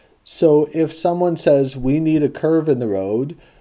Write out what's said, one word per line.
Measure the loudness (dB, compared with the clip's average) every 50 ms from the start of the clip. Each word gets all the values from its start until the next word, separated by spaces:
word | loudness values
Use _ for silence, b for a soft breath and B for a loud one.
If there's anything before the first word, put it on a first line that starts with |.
| b b b b b
So | -12 -4 0 2 4 4 4 2 0 -2
if | -2 -2 -2 -4
someone | -4 -2 -2 -2 0 -2 -2 -2
says, | 0 2 2 4 4 2 0 -4
"We | -4 -2 -2 0 0
need | 0 0 0 2 0
a | 0
curve | -2 -2 -2 0 2 2 2 0
in | 0 0
the | 0
road," | -4 -2 -2 -2 -2 -2 -4 -4 -4 -8 B B B B B